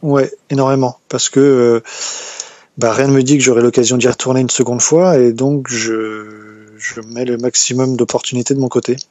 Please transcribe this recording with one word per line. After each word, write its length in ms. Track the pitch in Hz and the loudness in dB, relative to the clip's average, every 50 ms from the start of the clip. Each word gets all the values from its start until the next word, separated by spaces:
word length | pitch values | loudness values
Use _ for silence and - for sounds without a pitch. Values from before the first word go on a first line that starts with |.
Ouais, 300 | - 156 143 139 135 131 - - _ _ | -2 2 2 2 2 0 -2 -12 _ _
énormément, 500 | - 139 135 135 135 139 131 123 123 _ _ _ | -2 0 0 2 2 2 0 0 -2 _ _ _
parce 200 | - 127 - - | -6 -6 -6 -2
que, 100 | - 131 | 2 4
euh, 400 | 135 143 139 127 120 120 117 117 117 - - - - - - - - - - - - - - - _ _ _ | 4 6 6 4 4 4 4 2 0 -6 -16 -12 -12 -12 -12 -12 -14 -14 -14 -16 -16 -16 -18 -20 _ _ _
bah, 160 | - 117 117 110 | -4 -2 -2 0
rien 140 | 107 131 | 0 0
ne 60 | 139 139 | 2 2
me 100 | 135 131 | 2 2
dit 140 | 127 143 | 4 2
que 60 | 147 127 | 2 4
j'aurai 180 | 127 127 113 | 2 2 4
l'occasion 360 | 120 120 117 - 123 110 127 | 4 2 4 2 2 2 2
d'y 100 | 127 117 | 0 2
retourner 340 | 127 120 - - 131 127 131 | 0 0 -2 -2 -2 0 0
une 80 | 131 123 | 0 0
seconde 320 | - - 127 117 120 123 | 0 0 0 -2 0 -2
fois, 360 | - - - 160 180 185 175 | -2 2 2 4 4 4 4
et 160 | 143 123 120 117 | 4 4 4 2
donc 340 | 113 127 135 143 147 131 - | 2 0 0 0 -2 -4 -6
je, 560 | 123 117 110 113 113 110 110 110 110 107 107 107 107 107 107 107 107 107 107 107 107 | -8 -8 -4 -4 -4 -4 -4 -6 -8 -10 -12 -14 -18 -20 -20 -20 -20 -20 -20 -20 -20
je 240 | 107 107 - - - | -14 -12 -12 -12 -12
mets 240 | 113 110 117 117 127 | -14 -14 -8 -8 -4
le 120 | 123 123 | -4 -4
maximum 580 | 120 117 123 120 - - - 127 123 131 131 131 | -2 -4 -2 -2 -2 -2 -2 0 -2 0 0 0
d'opportunités 560 | 120 120 117 - 123 - - - 123 120 - 143 | 0 -2 0 -2 -4 -4 -4 -6 -6 -2 -2 -2
de 60 | 139 | -2
mon 100 | 135 123 | -2 0
côté. 260 | - 127 117 - 120 131 - _ | 0 -2 -2 -2 -4 -6 -6 _